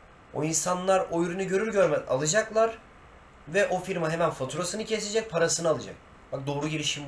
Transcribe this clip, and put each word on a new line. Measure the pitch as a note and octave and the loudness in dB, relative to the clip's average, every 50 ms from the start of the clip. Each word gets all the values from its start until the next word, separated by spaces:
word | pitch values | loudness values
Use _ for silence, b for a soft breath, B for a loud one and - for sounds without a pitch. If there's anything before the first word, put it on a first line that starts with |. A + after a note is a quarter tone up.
| - - - - - - - | -20 -20 -20 -20 -20 -10 -6
O | - D3 | -2 -2
insanlar | D#3 D#3+ - - F3+ F3+ F3+ F3+ F#3+ F#3+ F#3+ F3+ - | 0 0 0 0 0 0 0 2 4 4 4 4 2
o | E3+ E3+ E3+ | 0 0 0
ürünü | F3+ F3 F#3+ F#3+ | 0 0 -4 -2
görür | F3 F#3 G3 A3 A3 G3 | 0 0 0 0 2 2
görmez | G3+ F#3 E3 D3 C3 - - | 4 4 4 4 0 0 0
alacaklar | B2+ C3 D3 D#3 F#3 G#3+ A3 A3 G#3+ A3 A3+ A3+ A3+ - - - - - - - - - - - - - - - | 0 0 0 2 2 2 0 2 2 2 2 2 0 -6 -14 -20 -20 -20 -20 -20 -20 -20 -20 -20 -20 -20 -18 -2
ve | D3+ G3 G3+ - | 2 2 2 2
o | F3+ F3+ | 2 -2
firma | F3 - F#3+ F3 E3 D#3 | -2 -4 -4 -2 0 -2
hemen | D#3+ E3 E3+ D#3+ | 0 2 2 0
faturasını | - - C3 B2+ - D#3 F3+ F3 - G#3+ G#3+ | 0 -2 -6 -6 -4 -4 -4 -4 -4 -6 -4
kesecek, | G#3 A3 G#3 G3 G3+ G#3 A3 G#3+ - | -4 -4 -4 -4 -2 -2 -2 -2 0
parasını | - E3+ E3 E3 - - E3 E3 | 0 2 2 2 2 2 2 2
alacak. | D3+ A#2+ G#2 F#2+ - - - - - - - - - | 2 2 -2 -10 -14 -16 -18 -20 -20 -20 -16 -10 -8
Bak | C3+ C3+ | -6 -4
doğru | C#3 C#3+ C#3+ D3 D#3 | -4 -2 -2 -2 -2
girişim | D3+ D#3 D3 - - D3 C#3+ | -2 -2 -2 -2 -4 -4 -6